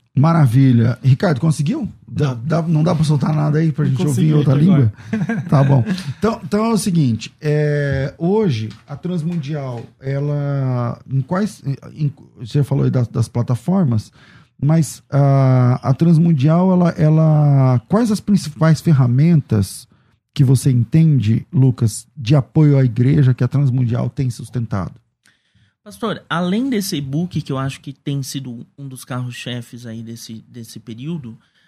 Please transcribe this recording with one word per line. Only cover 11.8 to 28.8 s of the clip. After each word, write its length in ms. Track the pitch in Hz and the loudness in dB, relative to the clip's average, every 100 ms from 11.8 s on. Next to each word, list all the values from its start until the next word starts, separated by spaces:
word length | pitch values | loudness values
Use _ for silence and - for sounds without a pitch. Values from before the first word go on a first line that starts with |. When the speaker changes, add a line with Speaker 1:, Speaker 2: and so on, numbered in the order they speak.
| - | -10
Speaker 1:
em, 200 | 127 147 - - - | -6 -6 -6 -20 -18
você 240 | 110 147 | -4 -2
falou 220 | 135 139 131 | 0 0 0
aí 40 | |
das, 180 | 123 117 | 0 -2
das 180 | 123 113 | -2 -4
plataformas, 840 | 120 117 127 - 190 156 120 - _ - - _ - | -2 -4 -4 -2 0 0 0 -4 _ -20 -20 _ -4
mas 420 | 139 160 156 - - | 0 2 0 -6 -4
a, 720 | 139 139 139 131 127 123 127 - | 0 4 4 4 4 4 2 0
a 40 | |
Transmundial, 800 | 135 165 160 170 156 139 165 185 | 0 4 4 4 2 2 2 4
ela, 180 | 180 175 | 2 2
ela, 880 | - 156 156 160 151 147 139 131 123 - | 2 2 4 4 4 4 4 4 2 0
quais 200 | 196 233 | 0 0
as 120 | 208 | -2
principais 580 | - 202 - - 160 151 | 0 0 -2 0 2 2
ferramentas 1080 | - 143 127 123 160 170 - 110 98 - - _ _ _ _ | 2 2 4 4 4 2 2 0 -2 -6 -20 _ _ _ _
que 120 | - 131 | 0 2
você 260 | 135 143 | 4 2
entende, 760 | 123 117 160 165 143 107 113 - | 0 2 2 4 2 2 -2 -2
Lucas, 560 | - 131 123 113 - - - | 2 2 2 -2 -4 -16 -10
de 200 | 110 147 | 0 0
apoio 400 | - 156 151 139 | 0 2 4 4
à 80 | 131 | 2
igreja 480 | 113 123 151 131 | 2 2 4 2
que 100 | 123 | 2
a 60 | 127 | 0
Transmundial 600 | 151 143 127 123 120 123 | 0 0 0 -2 -2 -4
tem 200 | - 131 | -4 -6
sustentado? 640 | - - 123 117 101 85 - _ _ _ _ _ _ _ _ | -6 -10 -8 -6 -6 -8 -12 _ _ _ _ _ _ _ _
Speaker 3:
Pastor, 400 | 208 202 226 165 - | -20 -10 -8 -8 -6
além 400 | 160 180 202 269 | -4 -2 -2 -2
desse 260 | 226 196 151 | -4 -4 -6
e-book, 460 | 139 143 180 160 | -6 -6 -6 -6
que 100 | - | -6
eu 80 | 135 | -6
acho 200 | 135 - | -6 -10
que 140 | - | -16
tem 300 | 135 - 139 | -14 -8 -6
sido 420 | 131 143 127 117 - | -6 -10 -12 -14 -18
um 100 | - | -18